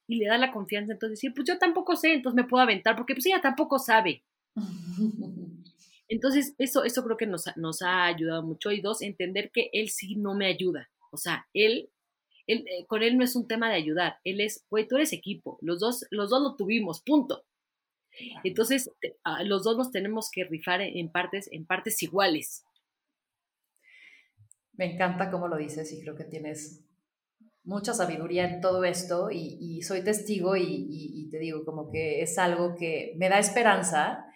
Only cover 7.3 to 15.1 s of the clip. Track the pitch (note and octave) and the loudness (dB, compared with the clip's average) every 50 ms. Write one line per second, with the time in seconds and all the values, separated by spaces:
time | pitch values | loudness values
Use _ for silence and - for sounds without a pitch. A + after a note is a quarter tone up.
7.3 | F3+ E3+ - F3+ - D#3+ E3 D#3+ D#3+ - F#3 F3+ F#3 F#3 F3 E3+ F3 D#3+ D#3+ E3 | -2 -4 -6 -8 -6 -6 -4 -4 -4 -2 0 2 4 4 4 4 2 2 0 -2
8.3 | E3 E3 D#3+ E3 D3+ - - G#3 G#3 G#3 F3 G3+ A3 - - G#3 G3+ - F#3 F3+ | -2 -2 -4 -4 -6 -4 -2 -2 -2 0 0 -2 -2 -2 -4 -6 -4 -4 -4 -2
9.3 | F#3+ G3+ G#3 - - A#3 A3+ - - G#3 A3 G#3+ - - G3+ F#3+ G#3 G#3 G3+ G3 | -2 -4 -4 -2 -2 -2 -2 0 0 -2 -2 -2 -4 -8 -6 -6 -4 -4 -2 -2
10.3 | G3 G3+ G3 F#3+ F3+ - F#3 F3+ E3 C3+ - _ _ _ _ - - E3 - F3 | 0 0 2 0 0 2 0 0 0 -2 -6 _ _ _ _ -14 -10 -6 -4 -2
11.3 | D#3+ - - _ - F#3+ G#3+ A3 A#3 - - - _ _ _ _ _ _ _ _ | -2 -4 -4 _ 2 4 4 4 4 2 -2 -8 _ _ _ _ _ _ _ _
12.3 | _ _ - - A3 A#3+ - - F#3 F3+ F3+ - A3+ G#3+ A3+ A#3 B3 B3+ B3+ B3 | _ _ -2 -2 -2 -2 -2 -6 -8 -8 -6 -2 0 2 4 6 6 6 6 4
13.3 | - B3 A3 - A3+ A3+ A#3 A3+ G#3 F3 D3+ D3+ D#3 F3 F3 D#3 - - - F3+ | 2 0 -2 0 0 0 2 2 2 2 2 0 2 2 2 0 -2 -4 -6 -6
14.3 | G3 G3+ G#3 G#3+ - - _ - G#3 A3 A3 - B3 C#4 D#4 D4+ | -2 -2 -2 -2 -2 -8 _ -2 0 0 2 2 4 2 2 2